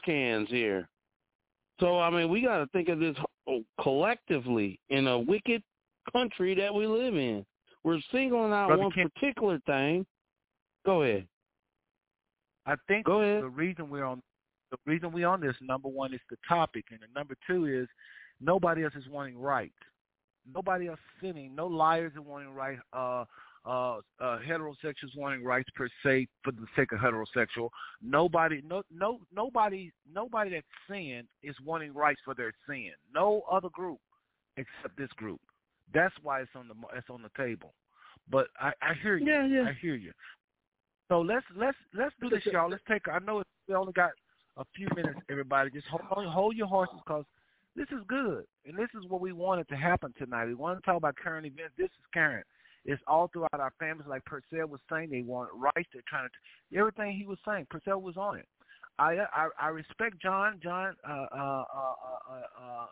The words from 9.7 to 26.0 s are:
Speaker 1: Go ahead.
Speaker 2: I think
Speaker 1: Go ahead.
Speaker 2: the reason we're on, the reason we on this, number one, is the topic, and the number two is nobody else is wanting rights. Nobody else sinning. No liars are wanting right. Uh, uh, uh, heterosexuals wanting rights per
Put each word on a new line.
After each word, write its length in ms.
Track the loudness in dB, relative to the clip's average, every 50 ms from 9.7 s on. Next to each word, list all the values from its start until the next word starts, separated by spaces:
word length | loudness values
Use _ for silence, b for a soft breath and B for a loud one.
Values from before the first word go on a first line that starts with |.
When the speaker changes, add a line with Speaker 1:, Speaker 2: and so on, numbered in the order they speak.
| 2 2 4 2 2 2 0 -4 _ _ _ _ _ _ _ _ _ _ _ _ _ _ 0
Speaker 1:
Go 180 | 2 4 6 6
ahead. 240 | 4 4 2 0 -6 _ _ _ _ _ _ _ _ _ _ _ _ _ _ _ _ _ _ _ _ _ _ _ _ _ _ _
Speaker 2:
I 100 | -4 -4 -4 0 0
think 180 | 0 2 4
Speaker 1:
Go 160 | 4 4 6
ahead. 220 | 6 4 4 2 0
Speaker 2:
the 60 | -2
reason 400 | -4 -2 -2 -2 -2 -4 -8 -8
we're 140 | -6 -4 -4
on, 180 | -4 -4 -6 -10 _ _ _ _ _ _ _ _ _
the 60 | -14 -8 _
reason 260 | 0 0 0 0 -2
we 120 | -2 2 4
on 180 | 4 4 4
this, 140 | 2 0 -2 -2
number 260 | -4 -4 -4 -4 -4 -6
one, 260 | -6 -4 -4 -6 -6
is 60 | -8 -10 -14
the 80 | -16 -14 0 2
topic, 380 | 4 4 4 2 0 -6 -12 -12
and 80 | -16 -20
the 80 | -20 -10 -8 -8
number 180 | -8 -8 -10 -10 -4 -2
two 180 | 0 2 2
is 220 | 2 0 0 -2 -4 b b b b b b b b b b
nobody 440 | 0 2 4 4 4 2 2 2 0
else 100 | -2 -4
is 120 | -6 -12 -12
wanting 300 | -10 -8 -8 -10 -10 -6
rights. 360 | -2 0 0 0 0 -4 -8 _ -20 -20 _ _ _ _ _ _ _ _ _ _ _ -10
Nobody 360 | -8 -4 -2 0 0 0 -2 -4
else 120 | -8 -10 -14 -20 -16 -10
sinning. 340 | -10 -8 -8 -8 -12 -12 -8
No 120 | -6 -6 -4
liars 460 | 0 4 4 6 6 4 2 -2 -6
are 60 | -12
wanting 320 | -14 -14 -14 -14 -14 -12 -10
right. 240 | -6 -6 -6 -6 -8 -12 -10 -6
Uh, 320 | -4 -4 -2 -2 -4 -4 b b b b b b b -6
uh, 340 | -4 -2 -2 0 -2 -2 -4 -8 _ _ -4
uh, 200 | -2 -2 -2 -2
heterosexuals 760 | -4 -4 -4 -4 -4 -6 -10 -8 -8 -8 -8 -8 -12 -14 -10
wanting 280 | -8 -6 -4 -4 -4 0
rights 260 | 2 2 2 0 -2 -4
per 120 | -6 -6 -6 -4 0